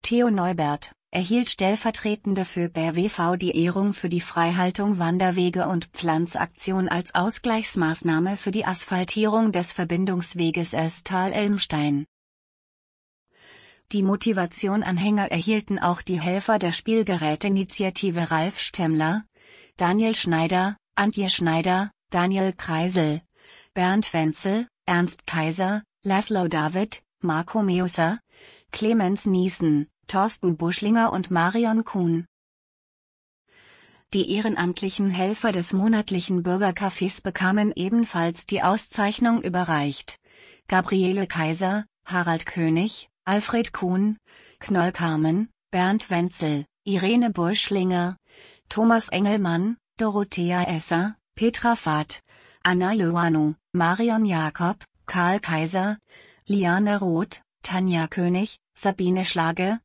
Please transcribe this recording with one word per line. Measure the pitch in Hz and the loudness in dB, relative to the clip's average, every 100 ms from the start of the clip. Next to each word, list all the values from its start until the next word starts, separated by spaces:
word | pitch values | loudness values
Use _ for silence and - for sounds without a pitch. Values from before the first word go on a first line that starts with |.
Theo | - 233 240 | 0 2 2
Neubert | 202 180 170 151 147 - - _ | 2 0 0 -2 -2 -6 -16 _
erhielt | - 180 233 240 | -6 0 0 0
stellvertretende | - 190 214 226 220 214 214 - 196 | 0 0 2 0 -2 -2 -4 -2 -2
für | 185 - 170 | -2 -2 -4
Bär | 170 165 165 | -2 -2 0
W | 202 | -2
V | - 170 180 | 0 -2 0
die | 180 156 | 0 0
Ehrung | 170 180 202 | 0 2 0
für | 196 180 | -2 -2
die | 175 | -4
Freihaltung | - 170 170 175 180 180 202 196 | -4 -2 0 2 0 0 -2 0
Wanderwege | 170 180 185 180 180 180 175 | 0 2 0 2 0 0 -2
und | 180 - | -2 -4
Pflanzaktion | - 170 160 170 - 165 - - 190 185 | -6 -2 0 0 -2 -4 -4 -4 0 0
als | 170 175 - | -2 -2 -2
Ausgleichsmaßnahme | 196 - 247 220 214 - 160 160 170 160 180 202 | -2 -2 -2 -2 -2 0 0 0 0 0 0 -2
für | - | -4
die | 202 - | -2 -2
Asphaltierung | 185 - 185 180 - 214 214 226 | -4 -4 -2 -2 0 2 4 2
des | 185 175 | 2 -2
Verbindungsweges | - 170 175 190 180 170 175 165 160 170 | -4 -2 0 0 0 -2 0 0 0 -2
Estal-Elmstein. | - 160 - - 190 185 - 208 202 - 156 147 143 151 _ _ _ _ _ _ _ _ _ _ _ _ _ - - - _ _ | 0 -2 -2 -4 -2 0 0 0 0 0 0 0 0 -4 _ _ _ _ _ _ _ _ _ _ _ _ _ -20 -20 -20 _ _
Die | 208 | 0
Motivation-Anhänger | 190 202 - 196 175 - 202 202 196 175 196 208 196 | 0 0 0 0 0 -2 -2 -2 0 0 2 0 0
erhielten | 170 175 220 - 196 | -2 0 0 0 -2
auch | 175 175 | 0 -2
die | - 175 | -2 -4
Helfer | 160 185 190 214 | 0 -2 0 0
der | 185 | 0
Spielgeräteinitiative | 165 - 226 208 175 156 151 208 196 185 - 196 180 196 175 165 | -4 0 0 2 0 0 -2 0 0 0 -2 -2 0 -2 -2 0
Ralf | 160 165 - | 0 -2 -4
Stemmler, | - - 165 156 156 202 214 _ - - - - | -6 -2 0 2 0 -2 -6 _ -20 -20 -20 -4
Daniel | 175 196 226 226 | 0 2 2 0
Schneider, | - 165 165 180 190 208 _ - | 0 0 2 0 0 -4 _ -2
Antje | 202 208 196 | -2 0 -2
Schneider, | - 170 165 175 185 202 _ _ | 0 0 0 2 0 -2 _ _
Daniel | 180 180 196 190 | -2 0 2 0
Kreisel, | 185 - 160 175 185 156 151 _ _ - - - | -2 -4 -2 0 2 2 0 _ _ -20 -20 -12
Bernd | - 180 202 - | -2 2 2 0
Wenzel, | 170 160 151 196 208 240 _ - | 0 0 0 -2 -2 -4 _ -2
Ernst | 175 175 - - | 0 0 -2 -6
Kaiser, | 165 156 165 185 208 214 _ | -2 -2 0 -2 -2 -6 _
Laszlo | 196 190 - 208 175 | 0 0 2 0 0
David, | 165 151 185 214 - _ _ | 0 0 -2 -4 -6 _ _
Marco | 180 156 175 226 | -2 -2 -2 0
Meuser, | 202 180 180 - 165 220 _ _ - - _ | 2 2 0 0 0 0 _ _ -20 -20 _
Clemens | - 214 226 185 202 - | -2 2 4 2 2 2
Niesen, | 185 185 - 165 151 147 _ _ | 2 2 2 2 2 0 _ _
Thorsten | 190 202 - 185 160 | 0 0 0 -2 0
Buschlinger | 170 180 208 226 226 | -2 0 2 4 4
und | - 180 | 0 0
Marion | 175 170 220 233 220 | 2 2 2 2 2
Kuhn. | 220 196 175 165 170 _ _ _ _ _ _ _ _ _ _ _ _ _ - - _ _ _ | 0 0 2 0 -2 _ _ _ _ _ _ _ _ _ _ _ _ _ -20 -20 _ _ _
Die | 196 - | -2 0
ehrenamtlichen | 196 214 208 175 180 190 - 196 | 0 -2 0 -2 -2 -6 -2 -2
Helfer | 180 190 214 233 | 0 -2 0 -2
des | 190 175 | -2 0
monatlichen | 190 208 220 208 185 175 185 | 0 2 2 0 -4 0 -2
Bürgercafés | 175 180 202 180 196 - 185 - | 0 0 0 0 -4 -2 -4 -4
bekamen | 202 175 185 202 208 - | -6 -2 0 2 0 0
ebenfalls | 180 233 233 170 170 170 - | 0 0 0 0 -2 -2 -4
die | 202 | 0
Auszeichnung | 175 208 - - 202 214 240 233 | 2 0 -2 -2 -2 2 2 2
überreicht. | - 180 170 156 143 139 - - _ - - - _ | 0 -2 0 0 -2 -4 -10 -16 _ -20 -20 -20 _
Gabriele | 185 180 190 185 190 185 | 0 2 2 2 0 -2
Kaiser, | 170 160 160 185 208 208 _ - | -2 -2 0 0 -2 -4 _ -6
Harald | 180 170 165 - | -4 0 -2 -4
König, | - 160 160 208 - - _ - | -2 2 2 0 -4 -14 _ -2
Alfred | 202 208 233 233 | -2 0 0 -2
Kuhn, | - 185 185 208 214 _ - - _ | -2 -2 2 2 0 _ -20 -20 _
Knoll | - 190 170 | -2 0 0
Carmen, | 175 170 156 156 170 226 _ _ | 0 -2 2 2 2 -2 _ _
Bernd | 185 185 214 - | 0 2 2 0
Wenzel, | 175 175 - 156 147 143 _ | 0 0 -2 -2 -2 -4 _
Irene | - 196 190 233 240 | -2 0 2 2 2
Buschlinger, | 185 170 214 - 202 185 180 175 185 _ - - - _ | 2 0 0 0 0 2 2 0 -4 _ -20 -20 -20 _
Thomas | - 226 226 226 | 2 4 4 2
Engelmann, | - 202 214 185 165 196 233 _ _ | 0 2 2 2 0 0 -4 _ _
Dorothea | 220 208 202 - 175 180 180 | -2 0 0 0 0 0 0
Esser, | 165 - 165 196 214 _ | -2 0 0 0 -4 _
Petra | - 226 233 240 233 | -2 -2 0 0 0
Fahrt, | - 151 151 - _ - - _ | 0 -2 0 -4 _ -20 -20 _
Anna | 180 180 180 | 0 2 2
Ioannou, | 220 170 170 170 156 151 156 _ | 2 2 2 2 4 2 0 _
Marion | 180 165 185 233 220 220 | 0 2 2 2 2 2
Jakob, | 170 156 - 175 - - _ - | 2 -2 -2 -2 -2 -10 _ -6
Karl | 180 175 196 | 0 2 2
Kaiser, | - 160 160 185 190 214 _ - - _ _ | 0 -2 0 0 -2 -4 _ -20 -20 _ _
Liane | 202 180 180 208 202 | 0 2 2 2 2
Roth, | 190 165 196 - _ _ | 0 0 -2 -8 _ _
Tanja | - 185 190 175 160 | -6 -2 0 0 -2
König, | - 175 180 208 - _ - | 0 0 2 -2 -6 _ -4
Sabine | 196 196 180 185 185 | -2 0 0 0 0
Schlage | 180 165 170 185 226 | 0 0 0 -2 -2